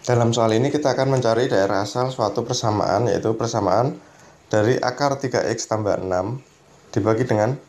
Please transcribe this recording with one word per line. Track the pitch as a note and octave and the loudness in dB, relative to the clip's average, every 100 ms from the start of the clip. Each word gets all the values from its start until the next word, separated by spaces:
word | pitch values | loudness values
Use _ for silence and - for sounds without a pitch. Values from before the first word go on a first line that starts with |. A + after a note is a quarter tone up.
Dalam | - A#2+ A#2 A#2 | 2 2 2 2
soal | A2+ A2 | 2 2
ini | C#3 | 2
kita | D3 C#3+ B2+ | 0 0 0
akan | C3+ C3+ | 2 2
mencari | A#2 A2+ C3 | 2 0 2
daerah | A2 G2 G2 G#2+ | 2 2 0 -2
asal | B2 C3 | -4 -4
suatu | B2+ G#2+ - | -2 -2 -2
persamaan, | A#2+ B2 A#2 G#2 - G2 A#2 | -4 -2 0 0 0 2 2
yaitu | F2+ G#2 A2 | 0 0 -2
persamaan | A#2 A2+ G2 G2 C3+ F3 - - - - - | -2 0 2 2 0 -4 -16 -20 -20 -20 -2
dari | G#2+ G#2+ B2+ | 0 2 0
akar | B2 B2 C#3+ C#3 | -2 0 -2 0
tiga | C3 B2 D#2+ | -2 -2 -2
X | A2 - | -4 -4
tambah | A2 G#2 F2 | -4 -2 -2
enam | F#2 F2+ G2 C3 - _ _ - - | -2 -2 -2 -8 -12 _ _ -20 -8
dibagi | A2 G#2 A2+ | -2 0 0
dengan | B2+ G#2+ A2 C#3+ | 0 2 0 -2